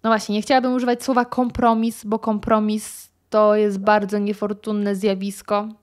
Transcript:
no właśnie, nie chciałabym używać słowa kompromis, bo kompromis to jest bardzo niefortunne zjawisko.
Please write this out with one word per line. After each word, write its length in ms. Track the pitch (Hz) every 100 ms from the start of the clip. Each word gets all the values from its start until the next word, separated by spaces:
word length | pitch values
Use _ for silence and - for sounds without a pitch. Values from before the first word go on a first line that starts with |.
no 80 | 226
właśnie, 240 | 220 -
nie 80 | 208
chciałabym 320 | 208 262 254
używać 300 | 254 247 240
słowa 200 | - 247
kompromis, 800 | 240 - 247 247 240 226 226 220
bo 140 | 208 220
kompromis 920 | 226 208 226 220 214 214 - - - _ _
to 260 | 214 214 214
jest 220 | 208 196
bardzo 400 | 202 214 202 208
niefortunne 800 | 202 202 208 208 - 208 202 196
zjawisko. 720 | 208 190 196 196 - 208 214 220